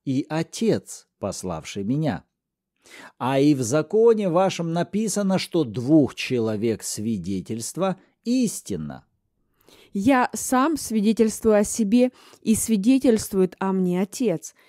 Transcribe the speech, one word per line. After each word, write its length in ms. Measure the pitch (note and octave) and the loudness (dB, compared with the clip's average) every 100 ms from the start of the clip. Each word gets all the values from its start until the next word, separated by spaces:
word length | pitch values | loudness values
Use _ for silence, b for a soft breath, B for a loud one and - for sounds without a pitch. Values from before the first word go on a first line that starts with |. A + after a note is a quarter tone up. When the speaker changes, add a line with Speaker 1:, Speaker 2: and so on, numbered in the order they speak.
Speaker 1:
и 200 | C#3+ C3 - | -6 -4 -4
Отец, 800 | D#3 D#3+ - A3+ A2+ - - _ - | -6 -6 -2 0 0 -4 -20 _ -10
пославший 640 | G2+ - F#2 D#2+ - G2+ | -8 -6 -8 -8 -10 -8
меня. 400 | G2+ C#3+ D#3 F2 _ _ _ _ _ _ B B B - | -4 -2 -2 -4 _ _ _ _ _ _ B B B -8
А 220 | B2+ C3+ | -2 2
и 160 | D3 | 4
в 80 | C3+ | 2
законе 680 | A2 D3+ D3+ A3 A#3 A3 F#3+ | 2 0 0 4 4 4 2
вашем 440 | E3+ F#3+ - E3+ | 2 0 0 -4
написано, 680 | E3+ E3+ G3+ A3 G3+ F#3+ F#3+ | -4 -2 -2 -2 -2 0 0
что 240 | - E3+ | 0 -2
двух 540 | B2+ G#2 B2 D#3+ B2 - | -2 -4 4 4 4 -2
человек 680 | - B2+ A2 G#2+ A2+ G2+ | -4 -2 -2 -2 -2 -2
свидетельство 1120 | - - A2 G#2 E2+ F#2+ - A2+ A#2 D#3+ F#3+ F#3 b b | -6 -6 -4 -4 -4 -6 -6 -10 -10 -4 -4 -4 b b
истинно". 840 | A3+ B3+ A3+ - - F2+ D2 C2 _ _ _ _ _ _ b b b | -4 0 0 -4 -8 -8 -8 -12 _ _ _ _ _ _ b b b
Speaker 2:
"Я 360 | G3 G#3+ B3+ - | -2 2 2 2
сам 420 | - - B3+ D4 D4 | -4 -2 0 0 -2
свидетельствую 800 | - A3 G#3 A3 A3 - A3 | -4 0 0 2 2 2 2
о 100 | G#3 | 2
себе, 460 | G#3 - G3+ B3 B3 b b b | 2 -2 2 2 2 b b b
и 140 | - G3+ | 0 0
свидетельствует 1000 | - A3 G#3 C4+ B3+ A3 - F#3+ F#3 - | 2 0 2 4 4 2 0 0 0 0
о 120 | F#3+ | -2
мне 300 | F#3+ F3+ F3+ | 0 0 0
Отец, 520 | G3+ - A#3 D#3+ - _ | -2 -2 -2 -2 -8 _